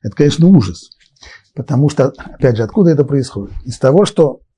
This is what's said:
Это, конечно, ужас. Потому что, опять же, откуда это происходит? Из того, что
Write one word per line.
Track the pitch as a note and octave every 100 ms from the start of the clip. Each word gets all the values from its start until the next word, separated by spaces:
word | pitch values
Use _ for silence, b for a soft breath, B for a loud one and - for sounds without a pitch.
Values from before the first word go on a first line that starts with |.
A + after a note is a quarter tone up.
Это, | G#2+ -
конечно, | C#3+ D#3+ F3
ужас. | F3+ F#2+ E2+ - _ _ _ B B B -
Потому | A#2+ C3 C#3+
что, | - C3 -
опять | - - C3+ A2+
же, |
откуда | G#2+ A3 E3+
это | D3
происходит? | C3+ C#3+ B2+ G2+ G2 - B2
Из | -
того, | C3 E3+ G3+
что | - D3 - _